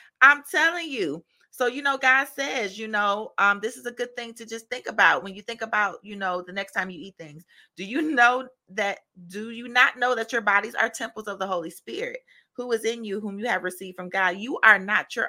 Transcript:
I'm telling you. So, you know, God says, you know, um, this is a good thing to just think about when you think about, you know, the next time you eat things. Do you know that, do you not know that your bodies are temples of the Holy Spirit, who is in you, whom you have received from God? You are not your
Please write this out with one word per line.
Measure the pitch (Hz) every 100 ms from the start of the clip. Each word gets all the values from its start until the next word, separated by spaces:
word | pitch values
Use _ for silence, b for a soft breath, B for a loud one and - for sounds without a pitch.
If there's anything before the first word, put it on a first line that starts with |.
| b -
I'm | 269 294 277
telling | 320 330 349 330
you. | 262 165 160 - _ _
So, | - 247
you | 254
know, | 285 269
God | 262 262 277
says, | - 277 269 202 202
you | 220
know, | 214 208 208 220 -
um, | 202 202
this | 214 254
is |
a | 247
good | 240 240 247
thing | 233
to | 233 220
just | 226 -
think | 254 -
about | 214 180 147
when | 196
you | 190
think | 220 233
about, | 226 214 202 -
you | 208 202
know, | 190 180
the | 180
next | 196 196
time | 202 190
you | 175
eat | 190 -
things. | 160 151 - b b -
Do |
you | 196 269
know | 311 269 240 254 254 _ _
that, | 190 202 - _ 185 175
do | 196 226
you | 233 247
not | 247 269 254
know | 247
that | 233 226
your | 233
bodies | 208 202 220 -
are | 226
temples | - 226 - 214
of | 185
the | 190
Holy | 180 165
Spirit, | - - 226 143 117 _ b b
who | - 247
is | 226
in | 220 233
you, | 220 196
whom | 208 196
you | 240
have | 185
received | 180 180 190 180
from | 180
God? | 190 185 190
You | 233 311
are | 226 196
not | 190 208 -
your | -